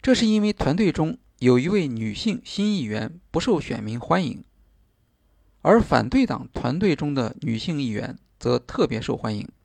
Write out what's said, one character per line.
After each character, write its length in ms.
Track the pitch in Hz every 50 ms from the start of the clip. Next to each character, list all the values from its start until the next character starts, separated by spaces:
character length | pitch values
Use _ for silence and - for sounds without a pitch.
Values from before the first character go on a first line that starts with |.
这 120 | - 269 254
是 120 | 247 240
因 140 | 214 214 214
为 120 | 208 214 208
团 220 | - - - 151
队 160 | 190 220 175
中 260 | - - 156 160 - - _ _ _ _
有 180 | 120 127 123 123
一 80 | 131
位 200 | 175 208 208 170
女 260 | 139 117 110 110 110 101
性 280 | - - 226 180 - _
新 280 | - - - 202 214 208
议 100 | 190 127
员 360 | 104 107 113 110 113 160 - _ _
不 80 | - 165
受 200 | 175 262 208 151
选 240 | - - 120 110 107
民 160 | 107 110 120
欢 240 | - - 165 185 180
迎， 200 | 123 - - - _ _ _ _ _ _ _ _ _ _ _ _ _ _ _ _ _ _ _ _ _ _ _
而 200 | - 151 202 233
反 260 | - - 151 120 107
对 180 | 123 - 269 262
党 220 | - - - 123 - _
团 240 | - - 120 135
队 180 | 175 214 196 151
中 180 | 131 151 147 143
的 220 | 135 117 110 - -
女 160 | - 120 113
性 240 | 110 - - 160 147
议 60 | 139
员 300 | 120 107 104 117 - - - _ _ _ _
则 200 | - 123 123 127
特 260 | - - - - 196
别 140 | - 120 113
受 160 | - - 123
欢 180 | - - 110 107
迎。 120 | 104 - - _ _